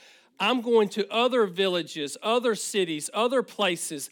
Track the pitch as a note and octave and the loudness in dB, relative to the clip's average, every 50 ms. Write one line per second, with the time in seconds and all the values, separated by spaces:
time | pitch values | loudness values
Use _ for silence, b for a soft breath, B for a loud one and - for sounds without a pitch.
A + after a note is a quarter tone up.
0 | B B B B B B B - F#3 G#3+ B3+ B3+ A3 A#3+ A#3 A3+ G#3+ F#3+ - A3 | B B B B B B B -4 0 0 0 0 2 4 4 4 4 4 0 -4
1 | G3 - - A3+ A#3+ B3+ B3+ B3 G#3+ F#3+ E3+ F3+ G3 F#3+ F3+ F3 E3 C#3 - D#3+ | -4 -2 0 2 2 4 4 2 2 2 2 0 0 2 2 0 -4 -4 -6 -8
2 | C#3+ C#3 - - - G#3 A#3 B3 A#3 B3 G#3+ - - - - G#3 F#3 E3 D#3+ D3+ | -6 -6 -8 -6 -2 0 0 2 2 0 -2 -2 -4 -4 0 0 0 0 -2 -6
3 | C#3+ - - G3+ A3+ B3 C4+ B3+ A#3+ - - - G3+ F#3 F3 E3+ - - E3 C#3 | -6 -6 -2 0 0 2 2 0 -2 -2 -2 -2 0 0 0 -2 -6 -8 -8 -10
4 | - - | -10 -12